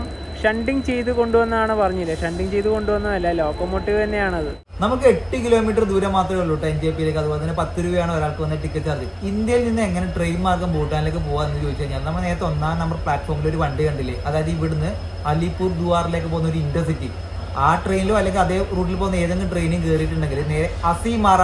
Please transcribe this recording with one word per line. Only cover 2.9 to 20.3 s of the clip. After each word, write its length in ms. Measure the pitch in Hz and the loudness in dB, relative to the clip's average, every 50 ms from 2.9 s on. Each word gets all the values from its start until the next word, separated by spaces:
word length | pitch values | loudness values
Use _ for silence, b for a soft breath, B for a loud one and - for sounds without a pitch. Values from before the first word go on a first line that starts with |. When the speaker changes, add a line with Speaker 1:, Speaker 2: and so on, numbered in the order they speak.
| 208 202 202 208 202 185 175 170 170 165 | 0 0 0 0 -2 0 0 0 0 2
Speaker 1:
ലോക്കോമോട്ടീവ് 560 | 156 151 151 - 180 185 190 190 - 202 208 214 214 | 0 0 -2 -2 -2 -2 -2 -2 -2 0 0 0 0
തന്നെയാണത്. 460 | 208 208 208 202 190 180 165 156 143 139 - - - - - 190 | 0 0 0 0 0 0 -2 -4 -4 -6 -10 -12 -12 -4 -2 0
Speaker 2:
നമുക്ക് 220 | 220 254 254 269 240 | 0 2 4 6 6
എട്ട് 260 | 190 160 - - 262 254 233 | 4 4 0 -4 -2 -2 2
കിലോമീറ്റർ 400 | 240 233 226 220 220 208 226 220 196 | 4 4 4 4 2 2 2 2 2
ദൂരം 200 | 190 190 202 196 196 | 2 2 2 2 2
മാത്രമേ 240 | 190 175 165 190 185 175 | 2 2 2 0 0 0
ഉള്ളൂ 120 | 160 156 | 0 0
ട്ടോ 100 | 147 160 156 | 0 -2 -2
എൻ 60 | 156 147 160 | -2 0 -2
ജെ 60 | 160 160 | -2 -2
പിയിലേക്ക്. 220 | 160 156 156 147 156 | 0 -2 -2 0 0
അതുപോലെ 180 | 156 151 151 147 151 | -2 -2 -2 -2 -2
തന്നെ 120 | 165 160 175 | -2 -2 -2
പത്ത് 240 | 160 160 - 175 170 | -2 -2 -2 -2 -2
രൂപയാണ് 260 | 175 180 175 170 170 170 | 0 0 0 0 0 0
ഒരാൾക്ക് 240 | 156 151 151 143 156 156 | 0 0 -2 -2 -2 -2
വന്ന 120 | 151 156 151 - | -2 -2 -2 -4
ടിക്കറ്റ് 240 | 156 160 151 135 156 | -4 -4 -2 -2 -2
ചാർജ്. 180 | 143 127 127 - - - 196 196 | -2 -4 -4 -8 -8 -6 -6 -4
ഇന്ത്യയിൽ 320 | 202 214 220 226 240 247 240 | -2 -2 0 2 2 2 2
നിന്ന് 160 | 233 220 226 220 185 | 2 2 2 0 0
എങ്ങനെ 180 | 175 180 180 175 - | 0 0 -2 -2 -2
ട്രെയിൻ 220 | 175 170 170 170 170 185 | 0 0 0 0 0 2
മാർഗം 240 | 190 180 175 180 175 160 | 2 2 2 0 0 0
ഭൂട്ടാനിലേക്ക് 460 | 151 147 147 156 151 156 156 156 170 151 147 | 0 0 0 0 0 0 0 0 -2 -2 -2
പോകാമെന്ന് 320 | 143 147 151 147 147 147 147 | -2 -2 -2 -2 -2 -2 -2
ചോദിച്ചു 200 | 143 135 139 151 | -2 -2 -2 -4
കഴിഞ്ഞാൽ, 200 | 135 135 135 135 | -4 -4 -4 -2
നമ്മൾ 140 | 151 165 180 180 | -2 -2 -2 -2
നേരത്തെ 200 | 175 170 165 185 165 | -2 -2 -2 -2 -2
ഒന്നാം 240 | 151 147 151 160 165 170 165 | 0 0 0 0 0 0 -2
നമ്പർ 160 | 165 165 160 - | -2 -2 -2 -2
പ്ലാറ്റ്ഫോമിൽ 440 | 160 143 139 - 165 151 147 151 156 160 | -2 -2 -2 -2 -2 -2 0 0 0 0
ഒരു 60 | 160 160 | 0 0
വണ്ടി 220 | 143 135 151 151 151 | 0 0 0 0 0
കണ്ടില്ലേ, 280 | 143 135 131 127 123 - - | 0 -2 -2 -4 -4 -4 -4
അതായത് 240 | 147 147 156 156 165 170 | -2 0 0 0 0 0
ഇവിടുന്ന് 340 | 156 160 160 156 151 151 180 220 - - - - - - 147 151 | 0 0 0 0 0 -2 -2 -2 -4 -6 -8 -8 -4 -2 0 0
അലിപൂർ 380 | 160 170 180 - - 185 185 175 165 | 0 0 0 0 0 0 0 0 0
ദുവാറിലേക്ക് 480 | 175 175 175 170 165 165 165 170 165 165 165 | 0 2 2 2 2 0 0 -2 -2 -2 -2
പോകുന്ന 200 | 165 160 160 156 | 0 0 0 0
ഒരു 80 | 160 147 | 0 0
ഇന്റർസിറ്റി, 460 | 143 143 170 160 160 156 - 135 123 - - - - - - - - - 135 139 | 0 0 0 0 0 -2 -2 -4 -6 -8 -8 -8 -8 -8 -8 -8 -6 -2 0 2
ആ 20 | 151 170 180 - | 2 2 2 0
ട്രെയിനിലോ 320 | 190 190 190 190 196 220 208 | 0 0 2 2 2 2 2
അല്ലെങ്കിൽ 200 | 190 190 185 196 180 | 2 2 2 2 2
അതേ 120 | 170 185 190 196 - 196 | 2 2 0 0 0 0
റൂട്ടിൽ 180 | 180 175 170 185 180 | 0 0 0 0 0
പോകുന്ന 140 | 196 190 185 175 170 | 0 0 2 2 2
ഏതെങ്കിലും 260 | 170 180 - 190 180 175 | 0 0 0 -2 0 0
ട്രെയിനും 260 | - 165 160 175 175 165 | 0 0 2 2 2 2
കയറിയിട്ടുണ്ടെങ്കിൽ 560 | 160 160 156 156 151 160 160 151 143 | 2 2 2 2 0 0 0 0 0